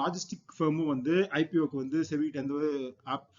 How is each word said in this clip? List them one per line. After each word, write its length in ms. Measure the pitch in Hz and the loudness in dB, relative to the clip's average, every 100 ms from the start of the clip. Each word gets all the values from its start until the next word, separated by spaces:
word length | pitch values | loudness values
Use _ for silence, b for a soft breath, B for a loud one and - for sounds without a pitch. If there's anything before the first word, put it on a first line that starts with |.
| 151 | 2
லாஜிஸ்டிக் 540 | 180 - - - - | -2 -6 -10 -10 0
ஃபர்மும் 280 | 160 156 156 | 2 2 0
வந்து 420 | 135 131 175 190 | 0 2 2 2
ஐ 180 | 147 160 | 2 2
பி 120 | 165 | 2
ஓக்கு 160 | 151 139 | 2 0
வந்து 300 | 131 156 156 | -2 0 0
செபிகிட்ட 260 | 151 156 147 | 0 -2 -2
வந்து 180 | 135 | -2
ஒரு 420 | 143 151 143 127 123 - | 0 0 -2 -4 -10 -6
ஆப்-, 300 | 139 - | -6 -6